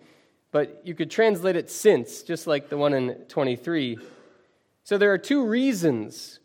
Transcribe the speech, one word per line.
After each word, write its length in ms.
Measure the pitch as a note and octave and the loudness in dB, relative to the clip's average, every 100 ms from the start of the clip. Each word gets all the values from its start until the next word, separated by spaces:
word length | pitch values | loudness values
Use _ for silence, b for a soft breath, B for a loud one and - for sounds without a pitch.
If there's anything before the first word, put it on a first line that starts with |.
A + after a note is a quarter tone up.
| b b b b _ | b b b b _
but 300 | D3 C#3 - | -2 -2 -6
you 120 | F3+ E3 | -12 -8
could 160 | D#3 | -4
translate 460 | - A3 F#3 F#3 F3 | 2 2 2 0 -2
it 120 | - | -4
since, 540 | - G#3+ D3 - - | 2 4 4 2 -12
just 240 | - D#3+ E3 | -10 -8 -2
like 220 | D3 C#3+ | -2 -2
the 80 | D3 | 0
one 160 | C#3+ | 0
in 200 | C3+ B2+ - - | 2 -2 -6 -6
twenty-three. 720 | D#3 C3+ A#2+ E3+ E3 B2+ A2+ B B B B B B _ _ - | -2 -2 -2 -4 -4 -4 -8 B B B B B B _ _ -2
So 120 | G3+ | 2
there 160 | G#3 | 4
are 60 | F#3+ | 2
two 260 | - C#4+ A3+ | 0 0 2
reasons 920 | A#3+ C4+ G3+ E3 A#2 G#2+ - - - | 0 0 2 0 0 -4 -12 -20 -18